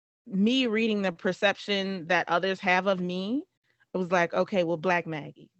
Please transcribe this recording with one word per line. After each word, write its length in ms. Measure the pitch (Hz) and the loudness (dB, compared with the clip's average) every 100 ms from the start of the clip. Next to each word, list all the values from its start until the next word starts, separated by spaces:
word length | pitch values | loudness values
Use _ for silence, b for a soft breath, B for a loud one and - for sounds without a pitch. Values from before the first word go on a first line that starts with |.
| _ _ - | _ _ -6
me 400 | 190 214 262 247 | 0 2 2 2
reading 360 | 214 226 208 | 0 0 0
the 100 | 190 | -2
perception 920 | 170 190 180 202 190 - 196 190 190 160 | -2 -4 0 0 0 -2 -2 -2 -4 0
that 200 | 175 156 | 0 2
others 320 | 170 190 190 | 0 0 0
have 260 | 190 185 190 | 2 2 2
of 140 | 185 | 0
me, 440 | 180 180 190 269 370 _ _ _ _ | -2 -4 -4 -6 -6 _ _ _ _
it 40 | 185 | -6
was 140 | 180 | 0
like, 220 | 185 170 | 2 2
"Okay, 300 | 185 185 196 | 0 0 0
well, 120 | 165 170 | 0 0
Black 300 | 180 175 165 | 0 0 -2
Maggie, 440 | 156 156 165 - | -8 -10 -16 -20